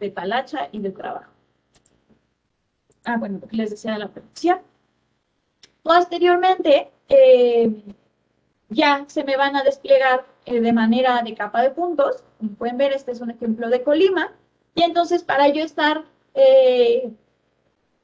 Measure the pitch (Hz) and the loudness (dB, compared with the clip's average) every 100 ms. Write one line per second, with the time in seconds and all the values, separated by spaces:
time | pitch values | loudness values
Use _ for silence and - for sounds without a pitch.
0 | 202 196 180 233 269 294 - 220 196 190 | -12 -10 -8 -6 -8 -10 -12 -10 -10 -10
1 | - - - _ _ _ _ _ _ _ | -14 -14 -16 _ _ _ _ _ _ _
2 | _ _ _ _ _ _ _ _ _ _ | _ _ _ _ _ _ _ _ _ _
3 | - 233 220 190 - 220 214 208 226 214 | -8 -6 -6 -10 -10 -8 -6 -8 -8 -8
4 | 202 - - - 320 370 - _ _ _ | -10 -16 -20 -6 -2 -2 -4 _ _ _
5 | _ _ _ _ _ _ _ _ - 339 | _ _ _ _ _ _ _ _ 0 2
6 | 349 349 349 349 370 370 349 285 - _ | 2 0 2 2 2 0 2 2 0 _
7 | - 277 262 254 247 233 226 214 208 - | 2 6 8 6 4 2 0 -2 -12 -20
8 | _ _ _ _ _ _ - 220 302 277 | _ _ _ _ _ _ -12 -2 0 0
9 | 285 - 277 269 277 277 269 277 - 269 | -4 -8 -4 -2 -2 0 -2 -2 2 2
10 | 262 254 - _ - 240 226 233 220 226 | 2 0 -4 _ -6 -4 0 0 0 0
11 | 254 247 226 220 208 226 254 269 349 311 | 0 0 -4 -8 -8 -2 -2 -2 -6 -2
12 | 277 - _ - 220 202 233 247 277 269 | -2 -4 _ -12 -12 -8 -8 -4 -2 -4
13 | 269 240 240 240 233 220 233 247 247 294 | -8 -12 -12 -10 -8 -6 -4 -4 0 2
14 | 381 359 330 - _ _ _ - 339 330 | 2 0 -6 -10 _ _ _ -2 -2 0
15 | 339 349 - 269 285 294 320 - 302 311 | -2 -2 -2 0 2 0 -4 -2 -2 -2
16 | 311 _ _ - 269 262 262 247 240 240 | -8 _ _ 2 6 6 6 4 2 2
17 | 254 226 _ _ _ _ _ _ _ _ | -2 -12 _ _ _ _ _ _ _ _